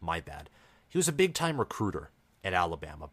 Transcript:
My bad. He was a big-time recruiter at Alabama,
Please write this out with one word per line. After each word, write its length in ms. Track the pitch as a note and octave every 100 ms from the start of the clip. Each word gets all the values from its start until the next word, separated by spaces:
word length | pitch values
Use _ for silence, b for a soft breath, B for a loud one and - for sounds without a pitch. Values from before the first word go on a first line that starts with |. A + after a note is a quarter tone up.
My 200 | E2+ E2
bad. 300 | - D2+ D2 b b b b
He 100 | F3+
was 100 | E3+
a 40 |
big-time 460 | C#3 F#3 D#3+ E3 C#3+
recruiter 520 | G#2+ - G#2 D#2+ - _ _ _
at 100 | F#2+
Alabama, 540 | F2+ E2+ D#2+ D#2 D#2 D2